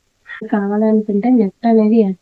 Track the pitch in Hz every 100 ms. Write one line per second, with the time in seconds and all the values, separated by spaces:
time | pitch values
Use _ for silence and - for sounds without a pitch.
0 | _ _ - - 220 214 202 208 220 220
1 | 214 202 226 254 196 - 233 226 214 226
2 | 202 185